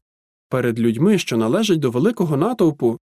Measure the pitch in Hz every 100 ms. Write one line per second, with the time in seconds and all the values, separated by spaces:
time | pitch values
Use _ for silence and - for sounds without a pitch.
0 | _ _ _ _ - 131 120 113 117 113
1 | 180 202 - 120 113 175 214 160 135 123
2 | 190 240 170 143 202 247 170 143 120 117